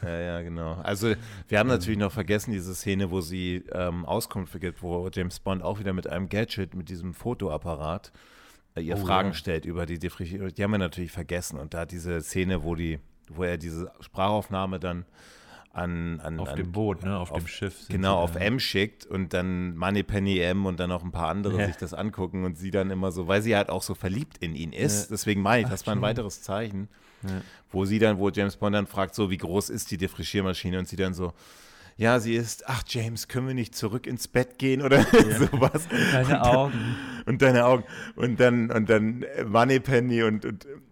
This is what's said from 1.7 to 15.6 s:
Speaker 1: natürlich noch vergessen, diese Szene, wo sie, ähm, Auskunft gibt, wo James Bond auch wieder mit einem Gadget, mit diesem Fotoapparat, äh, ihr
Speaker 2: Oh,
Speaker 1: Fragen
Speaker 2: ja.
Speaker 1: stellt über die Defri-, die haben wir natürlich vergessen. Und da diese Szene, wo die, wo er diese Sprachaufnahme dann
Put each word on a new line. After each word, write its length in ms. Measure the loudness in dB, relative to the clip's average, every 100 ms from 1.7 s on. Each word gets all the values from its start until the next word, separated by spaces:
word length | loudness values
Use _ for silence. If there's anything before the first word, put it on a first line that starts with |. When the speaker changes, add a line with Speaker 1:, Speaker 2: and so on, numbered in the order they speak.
Speaker 1:
natürlich 240 | 2 0 0
noch 140 | 0
vergessen, 400 | -2 0 0 0
diese 240 | -6 -6 -6
Szene, 340 | -2 0 0
wo 120 | -2
sie, 420 | -4 -4 -4 -4 -6
ähm, 340 | -4 -4 -4 -2
Auskunft 540 | -4 -2 -8 -8 -8
gibt, 240 | -8 -8
wo 240 | -6 -4 -4
James 300 | -4 -4 -4
Bond 240 | -4 -2
auch 160 | -2 -4
wieder 140 | -2
mit 120 | -4 -4
einem 200 | -4 -2
Gadget, 460 | -2 -2 -4 -6
mit 160 | -8 -10
diesem 240 | -8 -8
Fotoapparat, 1000 | -6 -6 -4 -4 -4 -6 -6 -4 -6 -10 -20 -20 -20 -20 -20 _ -8
äh, 60 |
ihr 160 | -4 -4
Speaker 2:
Oh, 20 |
Speaker 1:
Fragen 300 | 2 4 2
Speaker 2:
ja. 60 | -2
Speaker 1:
stellt 280 | -2 -2
über 220 | -2 -4 -4
die 140 | -4
Defri-, 520 | -6 -6 -8 -6 -8
die 120 | -2 0
haben 60 |
wir 80 | 2
natürlich 340 | 0 -2 -8
vergessen. 440 | -8 -4 -4 -4 -10
Und 140 | -8
da 120 | -6 -6
diese 340 | -8 -4 -4
Szene, 420 | -2 0 2 0
wo 120 | 0 -2
die, 240 | -2 -4 -8 _ _
wo 140 | -4
er 140 | -2 -2
diese 320 | -4 -8 -8 -12
Sprachaufnahme 760 | -12 0 2 2 0 -4 -2 -4
dann 240 | -4 -6 -8 -20 -20 -20 -20 -20